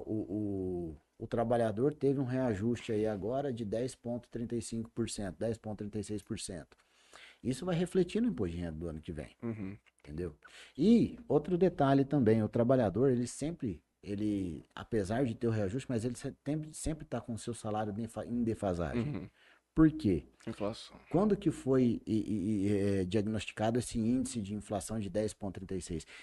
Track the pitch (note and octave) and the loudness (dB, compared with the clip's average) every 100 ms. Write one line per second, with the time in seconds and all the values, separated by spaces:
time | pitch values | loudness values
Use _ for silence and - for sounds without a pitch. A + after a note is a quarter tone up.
0 | - G#2+ - G#2 G2+ G2 F#2 F2 E2 D2 | -2 -4 -2 -4 -2 -2 -2 -4 -6 -10
1 | _ - A#2 A#2 A2+ A#2+ A2+ G#2 D3 D3+ | _ -14 -4 -2 2 2 2 2 0 2
2 | C3+ C#3 B2 C3 B2+ F#2+ A2+ A#2 - G#2+ | 0 2 0 0 0 0 0 -2 -2 0
3 | G#2+ G2+ G2+ C3+ C#3+ A#2 G#2 A2 B2+ - | 0 0 -2 -2 -2 -4 -4 -2 -4 -6
4 | A#2 A#2+ - A#2 A#2 A#2 - A2+ A2+ - | -8 -8 -8 -8 -4 -4 -4 -6 -6 -4
5 | A2+ - G2 F2 A2+ A2+ A2 G#2 G#2 G#2+ | -4 -4 -6 -4 -4 -4 -6 -8 -6 -6
6 | G2 G#2 - G#2 - E2+ C#2 _ _ _ | -6 -6 -6 -8 -8 -10 -12 _ _ _
7 | _ - - - A#2+ C#3 F3+ E3+ F3+ F#3+ | _ -20 -20 -8 -6 -4 -2 0 2 2
8 | F3 G#3 A#3+ C3 F2+ E2+ E2+ D#2 E2 D#2 | 2 2 0 0 -2 -2 -4 -4 -6 -6
9 | - D2+ B1 - A#2 A2 F#2+ A2 _ _ | -8 -8 -10 -10 -8 -6 -8 -12 _ _
10 | - D2+ F2+ - - - - - F#3+ A#3 | -12 -6 -6 -8 -20 -20 -10 2 6 6
11 | C3 - - C#3+ E3 F3 F#3 F3 C#3 C#3 | 6 0 0 2 2 4 4 4 6 6
12 | C3+ D3 A2 A2 G#2+ A#2 A#2 C3 G#2 F#2 | 6 4 6 6 4 4 4 6 4 4
13 | C#3 A#2+ A#2+ - D3 F3 A2+ E2+ _ _ | 4 4 0 -4 -6 -4 -6 -6 _ _
14 | F#2 G2+ G#2+ G2+ F2+ C2+ - - G2 A2 | -8 -2 0 0 -2 -6 -10 -14 -2 -2
15 | F2+ A#2 C3 A2+ A#2 A2 G2 C3 - A#2 | 0 0 0 0 0 2 0 -2 -2 -2
16 | B2 B2 C3+ - C#3 D#3 D#3 - D3+ D#3 | -2 -4 -8 -8 -4 -4 -4 -6 -4 -4
17 | D3 A#2+ - A2 - A#2 A2 G#2+ G#2+ G2+ | -4 -6 -4 -6 -6 -6 -2 -2 -2 -2
18 | A2 A2 F2 A#2+ A2+ G#2+ G2+ F2 D#2 A#2 | -6 -6 -4 0 0 0 0 0 0 -2
19 | C#3+ F#2+ F#2+ _ - _ _ - D#3+ D#3 | -2 -4 -8 _ -20 _ _ 4 6 6
20 | G#2+ D#2+ - _ A#2 A2 G2+ A2+ - - | 2 2 0 _ -10 -6 -4 -6 -12 -20
21 | - D#3+ G#3 G3 D#3+ - B2+ C3 A#2+ - | -2 2 4 2 0 0 2 4 4 2
22 | - G#2+ - G#2 G2 G#2 G2+ G2+ G2+ G2 | 0 0 0 -2 0 2 2 4 4 2
23 | F2+ G#2+ G#2 A2 - - A2 A#2+ - A#2+ | 2 2 0 -2 -4 -2 0 0 0 0
24 | A2 C3 B2+ A#2 G2 G#2 - G2+ - A2 | 2 2 0 -4 -6 -6 -4 -4 -4 -4
25 | G2 G2+ G#2+ - G2 F#2 F#2+ F#2+ - D#2+ | -4 -2 -2 -2 -8 -8 -6 -6 -4 -6
26 | - - | -8 -16